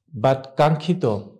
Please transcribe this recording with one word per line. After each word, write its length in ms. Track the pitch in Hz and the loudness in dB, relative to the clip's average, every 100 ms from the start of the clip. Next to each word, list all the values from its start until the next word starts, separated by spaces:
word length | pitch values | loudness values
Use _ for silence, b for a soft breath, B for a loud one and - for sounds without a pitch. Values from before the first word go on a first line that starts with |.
| _ 107 | _ -2
but 160 | 131 131 - - | 0 0 -4 2
কাঙ্ক্ষিত, 600 | 151 156 - 180 123 101 - - | 2 2 -2 -2 0 -2 -8 -20